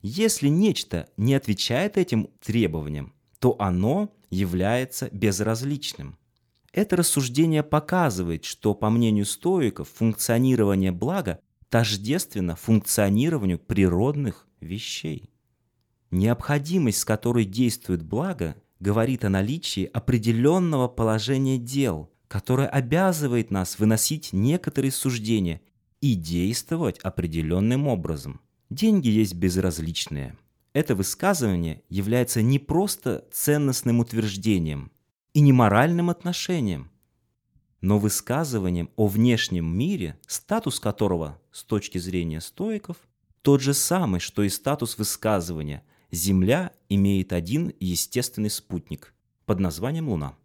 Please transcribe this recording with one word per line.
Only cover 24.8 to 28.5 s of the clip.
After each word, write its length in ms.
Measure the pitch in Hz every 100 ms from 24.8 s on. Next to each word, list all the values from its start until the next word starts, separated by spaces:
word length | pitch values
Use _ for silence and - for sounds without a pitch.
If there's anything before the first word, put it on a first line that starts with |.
| 135
суждения 680 | 131 135 120 107 110 90 80 _ _ _ _
и 140 | 143
действовать 840 | 104 80 87 92 117 - 165 143 -
определенным 880 | 92 - 85 80 78 90 107 127 143
образом. 520 | 107 82 78 69 65 _